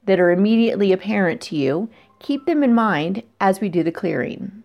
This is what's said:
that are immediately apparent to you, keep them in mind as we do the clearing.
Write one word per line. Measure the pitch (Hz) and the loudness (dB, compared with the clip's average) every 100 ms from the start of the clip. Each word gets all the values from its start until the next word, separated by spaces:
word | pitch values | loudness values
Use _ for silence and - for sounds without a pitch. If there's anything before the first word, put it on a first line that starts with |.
| - | 2
that | 185 | 4
are | 175 | 4
immediately | 180 202 226 226 - 196 | 4 4 4 2 2 0
apparent | 185 196 208 180 151 | 0 0 0 0 -2
to | - 151 | -6 -2
you, | 135 151 226 - _ _ | -2 -2 -6 -12 _ _
keep | - 285 285 | -6 -4 -2
them | 302 | 0
in | 269 | 2
mind | 233 220 156 160 196 - _ | 2 2 0 -2 -6 -10 _
as | 196 196 | 0 0
we | 208 | -2
do | 170 | 0
the | 160 | -2
clearing. | 165 165 143 - - 196 202 | -4 -4 -4 -6 -8 -14 -16